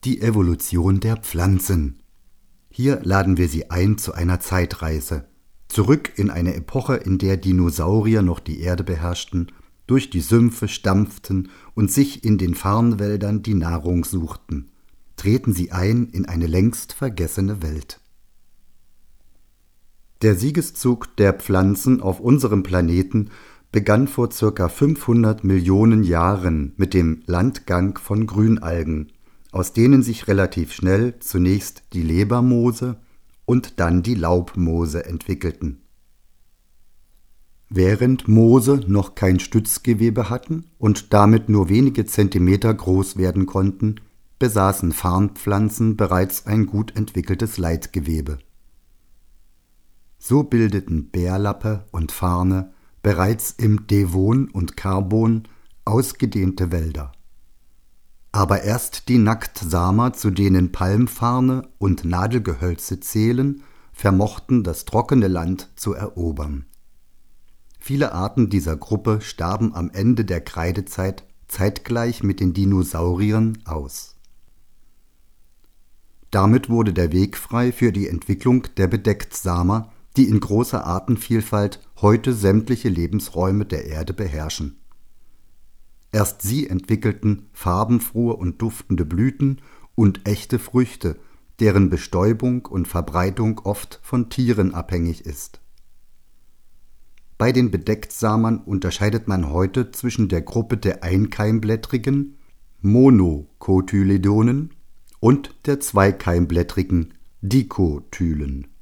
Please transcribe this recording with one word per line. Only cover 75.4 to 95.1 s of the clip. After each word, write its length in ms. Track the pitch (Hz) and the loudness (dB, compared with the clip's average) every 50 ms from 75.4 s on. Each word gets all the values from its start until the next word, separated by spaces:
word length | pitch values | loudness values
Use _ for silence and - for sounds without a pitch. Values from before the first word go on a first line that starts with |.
| - _ _ _ - _ _ - - _ - - _ - _ - - - | -20 _ _ _ -20 _ _ -20 -20 _ -20 -20 _ -20 _ -20 -16 -4
Damit 360 | - 101 95 104 113 127 - - | 0 2 4 6 4 4 2 2
wurde 240 | 117 117 110 107 | 0 2 2 2
der 200 | 85 85 87 80 | 2 0 0 2
Weg 240 | 78 90 98 98 - | 2 2 0 0 -2
frei 340 | - - - 117 120 123 123 | -12 -10 -6 -2 -2 -2 -2
für 200 | 120 - 123 117 | 0 0 0 0
die 160 | 92 101 98 - | 0 0 -4 -4
Entwicklung 580 | 85 87 - - 101 95 - 123 123 127 - - - | -6 -8 -4 -4 -4 0 2 2 2 2 0 -2 -2
der 120 | - 95 90 | 0 0 0
Bedecktsamer, 1040 | 113 107 95 110 101 - - - - - - 95 87 87 87 92 104 113 110 - - - - - - 131 | 0 0 0 -2 -2 -2 -6 -14 -12 -8 -4 -2 -2 0 0 0 0 0 -4 -8 -18 -20 -20 -6 2 4
die 100 | 131 - | 4 4
in 120 | 107 104 | 4 0
großer 440 | - - 101 107 123 - - 110 - | 2 2 0 0 0 0 -4 -6 -4
Artenvielfalt 960 | 78 87 92 - - 120 107 - - 117 113 107 - - 104 104 101 95 - - - - - | -4 -4 -4 -2 -2 -2 -2 -2 -2 -2 -2 -2 0 -2 0 0 -2 -4 -8 -20 -20 -8 2
heute 320 | - 104 110 113 110 131 123 | 4 4 4 4 2 -2 -2
sämtliche 540 | 110 101 95 98 110 110 113 123 113 - 120 | 0 2 4 4 4 2 0 -4 -2 0 -2
Lebensräume 760 | 92 85 85 82 98 107 - - - 80 90 95 95 104 104 | 0 0 -2 -2 -2 -4 -6 -6 -4 -2 0 0 0 -2 -2
der 220 | - 92 76 - | -4 -6 -8 -6
Erde 260 | - 76 78 82 76 | -8 -8 -8 -6 -6
beherrschen. 640 | 92 - 107 87 73 78 76 78 - - 78 73 - - - - - - - - - - - - - - - - - - - - - - - - - - _ _ | -6 -6 -6 -6 -6 -6 -6 -8 -8 -8 -8 -10 -10 -14 -20 -20 -20 -20 -20 -20 -20 -20 -20 -20 -20 -20 -20 -20 -20 -20 -20 -20 -20 -20 -20 -20 -20 -20 _ _
Erst 300 | - 104 104 - - - | 0 0 0 0 -2 -6
sie 240 | - 98 117 151 143 | -6 -4 -2 -2 -2
entwickelten 800 | - 92 92 - - 87 - - 110 101 - - 104 104 101 - - | -2 -4 -6 -2 -2 -4 -2 0 -2 -4 0 0 -2 -2 -2 -6 -20
farbenfrohe 800 | - - - 92 87 92 107 107 120 117 113 - - 113 120 117 113 | -20 -8 -4 -2 0 0 2 2 2 0 0 -4 -4 -2 -2 -2 -2
und 260 | - 92 90 85 - | -2 -4 -6 -4 -4
duftende 440 | 113 113 - - - - 95 82 87 | -6 -6 -6 -8 -6 -4 -2 -2 -2
Blüten 560 | 78 85 87 113 135 135 - 143 139 135 - - - - - - - _ | -2 0 0 0 0 0 0 -2 -2 -2 -4 -10 -20 -20 -20 -20 -10 _
und 320 | - 110 98 95 - - | 2 2 2 2 0 -4
echte 320 | 104 104 - - - 127 113 | -4 -4 -4 -4 -4 -4 -4
Früchte, 600 | - - - 127 127 117 - - - 85 76 - - - - - _ _ - - | -4 0 0 0 0 0 -2 -6 -6 -6 -6 -6 -14 -20 -20 -20 _ _ -4 2
deren 300 | 117 107 92 101 98 92 | 2 4 6 6 4 4
Bestäubung 760 | 90 87 - - - 90 92 107 117 110 127 127 123 123 - | 2 -2 -4 -4 -2 0 2 2 2 0 0 -2 -2 -2 -6
und 220 | - - 95 85 - | -6 -6 -6 -6 -4
Verbreitung 720 | - 87 80 - - 90 90 95 92 - 113 110 107 110 | -4 -6 -6 -2 -2 -2 -2 -2 -2 -2 -2 -2 -2 -4
oft 400 | - 95 104 - - - - - | -4 -6 -6 -6 -8 -16 -18 -20
von 280 | - - - 123 120 117 | -10 -4 -2 -2 -2 -2
Tieren 440 | - - 127 117 117 104 95 92 - | -2 -2 0 0 2 2 2 0 0
abhängig 500 | 85 82 - 92 87 85 85 | -4 -8 -4 -4 -2 -2 -2